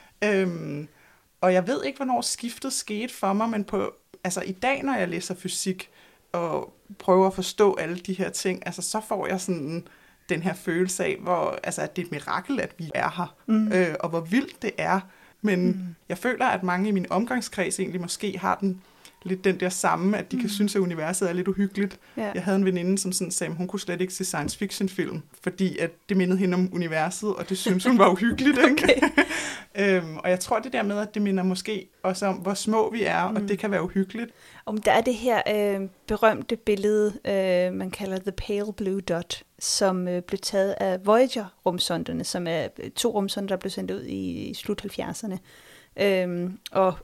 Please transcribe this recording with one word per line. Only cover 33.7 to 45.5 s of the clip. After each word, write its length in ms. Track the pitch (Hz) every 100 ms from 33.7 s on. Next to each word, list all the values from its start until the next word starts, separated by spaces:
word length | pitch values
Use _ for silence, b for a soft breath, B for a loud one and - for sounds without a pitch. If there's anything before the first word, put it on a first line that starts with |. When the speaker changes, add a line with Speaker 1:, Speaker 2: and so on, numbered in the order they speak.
Speaker 1:
være 120 | 190
uhyggeligt. 480 | 175 190 190 220 233 B B B -
Speaker 2:
Om 120 | 214
der 140 | 208
er 80 | 220
det 140 | 233
her, 280 | 226 247 214 - 214 202 196
øh, 80 | 196 _ -
berømte 500 | 214 220 214 - 226
billede, 560 | - 202 208 214 208 202
øh, 480 | - 196 190 180 185 185
man 120 | 180
kalder 280 | - 190 190
The 140 | 190
Pale 400 | 185 - 202 208
Blue 280 | 202 190 196
Dot, 420 | 190 170 180 - - -
som, 500 | - - 196 185 180
øh, 140 | 180
blev 160 | 180 190
taget 360 | - 196 196 -
af 260 | 196 185 196
Voyager-rumsonderne, 1160 | 220 262 240 196 _ 185 175 - 170 170 165
som 220 | 165 185 170
er, 220 | 165 113 -
øh, 120 | -
to 180 | - 233
rumsonder, 340 | 214 196 - 196
der 80 | 185
blev 140 | 196
sendt 200 | 196 185
ud 120 | 190
i, 460 | - - 185 101 101
i 60 |
slut 260 | - - 202
halvfjerdserne. 580 | 202 - - - 220 180 B